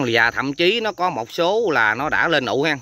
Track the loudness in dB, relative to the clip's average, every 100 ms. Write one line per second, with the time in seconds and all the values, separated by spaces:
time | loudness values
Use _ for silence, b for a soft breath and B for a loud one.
0 | 2 4 2 2 -4 0 0 0 -2 -2
1 | -4 -4 -6 -2 0 0 0 2 2 0
2 | -2 0 2 0 0 0 0 -4